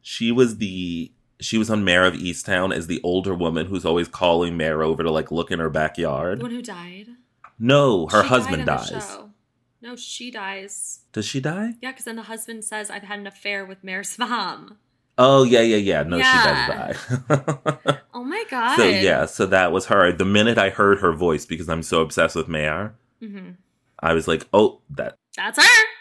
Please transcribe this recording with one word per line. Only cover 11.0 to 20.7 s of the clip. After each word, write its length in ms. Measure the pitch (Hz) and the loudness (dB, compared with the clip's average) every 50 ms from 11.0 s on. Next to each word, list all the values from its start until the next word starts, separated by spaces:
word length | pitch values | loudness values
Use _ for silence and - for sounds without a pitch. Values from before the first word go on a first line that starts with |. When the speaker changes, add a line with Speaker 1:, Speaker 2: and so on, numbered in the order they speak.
| _ _ _ | _ _ _
Speaker 1:
Does 120 | 110 104 | -6 -6
she 140 | - - 139 | -4 -6 -6
die? 340 | 131 151 160 190 208 233 233 233 - | -4 -4 -6 -4 -6 -6 -8 -8 -12
Speaker 2:
Yeah, 80 | 254 | -12
'cause 140 | 262 - - | -12 -12 -12
then 100 | 233 226 | -12 -12
the 60 | 226 214 | -12 -12
husband 420 | 202 226 220 220 - 226 220 214 | -14 -12 -14 -12 -14 -14 -12 -12
says, 260 | - 220 214 208 208 | -10 -10 -10 -10 -10
"I've 120 | - 202 202 | -12 -14 -12
had 160 | 190 208 202 | -12 -12 -12
an 80 | 202 | -12
affair 380 | 196 196 - - 208 202 196 196 | -14 _ -12 -8 -8 -6 -6 -8
with 160 | 185 190 185 - | -10 -16 _ -12
Mare 200 | 190 185 190 196 | -10 -10 -8 -8
Svam." 760 | - - - 240 208 247 226 196 180 143 - - - 208 _ _ _ _ _ _ _ _ - | -10 -4 -4 -2 -2 -2 -4 -4 -6 -8 -12 -16 -20 -20 _ _ _ _ _ _ _ _ 4
Speaker 1:
Oh, 220 | 123 135 139 135 131 | 6 8 8 8 8
yeah, 200 | 120 120 117 117 | 8 6 6 6
yeah, 140 | 117 110 104 | 6 4 2
yeah. 240 | 101 98 87 76 73 | 2 2 0 0 0
No, 120 | 80 87 | 0 0
Speaker 2:
Yeah. 160 | 85 - 269 262 247 | 2 4 4 4 4
Speaker 1:
she 100 | 226 - | 4 2
does 480 | - - - - - - - - - - - - 123 127 - - | 2 0 -2 -4 -4 -6 -6 -8 -8 -10 -6 -6 -6 -6 -2 0
die. 680 | 151 139 - - 147 139 _ 156 147 - _ 175 143 - _ | -2 -2 0 -4 -8 -4 _ -6 -6 -4 _ -4 -4 -4 _
<laughs> 100 | _ _ | _ _
Speaker 2:
Oh 100 | 247 247 | -12 -10
my 180 | 262 330 427 453 - | -8 -8 -8 -8 -8
God. 260 | - 254 226 240 277 | -6 -4 -2 -2 2
Speaker 1:
So, 80 | 320 - 95 | 2 2 2
yeah, 380 | - - 95 95 82 64 73 | 2 2 2 2 2 0 0
so 200 | - - - 110 | -4 -2 -4 -2
that 240 | 92 95 95 92 87 | 2 4 2 4 4
was 160 | 82 95 - | 2 -2 0
her. 240 | - 107 101 92 87 87 | 2 4 4 4 4 4
The 120 | 80 95 | 2 0
minute 340 | 95 101 104 107 117 117 110 | 2 4 4 4 4 4 2
I 120 | 98 98 | 2 0